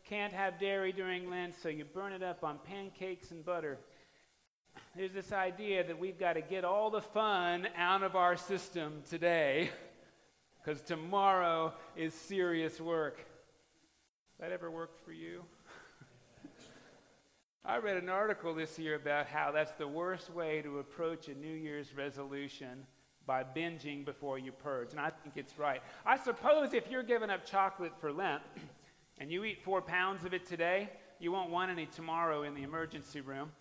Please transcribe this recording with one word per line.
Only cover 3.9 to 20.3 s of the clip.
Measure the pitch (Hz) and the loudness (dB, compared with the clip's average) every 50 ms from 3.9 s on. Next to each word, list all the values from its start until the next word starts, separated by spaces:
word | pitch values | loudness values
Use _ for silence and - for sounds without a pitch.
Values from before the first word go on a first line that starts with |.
| - - - - - - - _ _ _ _ _ _ _ _ _ - - - - - | -20 -20 -20 -20 -20 -20 -20 _ _ _ _ _ _ _ _ _ -20 -20 -20 -16 -8
There's | - 190 190 185 | -6 -6 -4 -4
this | 196 185 - | -6 -6 -2
idea | 208 196 185 185 180 180 214 208 196 185 175 | 0 2 2 0 0 -4 -2 0 2 2 2
that | 165 170 156 | 0 0 -2
we've | 175 190 190 - | -2 -4 -2 0
gotta | 190 175 165 160 | 2 2 2 2
get | 156 151 190 190 180 | 0 -2 -2 0 2
all | 175 185 208 214 214 | 2 4 4 4 4
the | 214 214 - | 2 0 -2
fun | - - 208 220 214 208 185 180 175 175 175 180 196 - | 0 2 4 4 6 4 4 4 4 2 2 0 -2 0
out | 170 175 175 190 196 | 2 4 6 6 6
of | 196 190 170 | 4 4 4
our | 185 175 175 175 | 6 6 6 6
system | 175 - - 196 180 - - - 175 160 151 156 151 - - | 4 0 -2 -2 -2 -2 -4 -4 -4 -4 -4 -6 -8 -10 -8
today, | - 165 165 170 170 165 156 143 135 151 175 - - - - - - - - - - _ _ _ _ _ _ _ - - - | -4 2 4 6 6 8 6 6 6 4 2 2 -2 -8 -14 -18 -20 -20 -20 -20 -20 _ _ _ _ _ _ _ -20 -10 -4
'cause | - 151 139 | -4 -4 -4
tomorrow | - - 175 160 156 170 190 202 196 196 190 185 175 170 165 165 160 160 156 - - - - | -2 -4 -4 -4 -2 0 2 6 8 8 8 8 6 6 4 4 4 2 0 -4 -14 -14 -6
is | - 160 160 156 | -2 -2 -2 -2
serious | - - - 196 196 180 175 170 165 160 156 160 160 | -6 -10 -4 0 2 4 4 4 2 2 0 -2 -4
work. | 165 165 165 160 156 147 127 - - - - - - - - _ - _ _ _ _ _ _ _ _ _ _ _ _ _ _ _ | -4 0 0 0 0 0 -2 -8 -14 -18 -18 -20 -20 -20 -20 _ -20 _ _ _ _ _ _ _ _ _ _ _ _ _ _ _
That | - 170 | -8 -6
ever | 180 180 170 165 | -6 -4 -6 -6
worked | 165 165 165 165 165 - | -6 -6 -8 -10 -10 -18
for | - - | -18 -16
you? | 165 160 165 165 170 175 175 160 - - - - - - - - - - - - - - - - - - - | -14 -12 -10 -10 -10 -12 -14 -16 -20 -20 -20 -20 -20 -20 -20 -20 -20 -20 -20 -20 -20 -20 -20 -20 -20 -20 -20
<laughs> | - - - - - - - - - - - - - - _ _ _ _ _ _ _ _ _ _ | -20 -18 -18 -20 -20 -20 -20 -20 -20 -20 -20 -20 -20 -20 _ _ _ _ _ _ _ _ _ _
I | - - 240 | 0 0 2
read | 226 208 196 180 | 2 2 0 0
an | 180 180 | 0 0
article | 185 190 208 220 208 202 - 170 160 | 0 2 2 2 0 0 0 -4 -2
this | 160 160 156 160 - | -2 -4 -6 -6 -6
year | 160 156 151 | -4 -2 -2
about | 151 135 147 147 147 147 143 | -2 0 2 2 2 2 0
how | 143 151 151 143 | 0 0 0 2
that's | 147 151 156 151 - | 2 2 0 0 -2
the | - 156 143 | -8 -6 -6
worst | 143 160 175 180 185 175 - - | -4 -2 -2 -2 -4 -4 -6 -10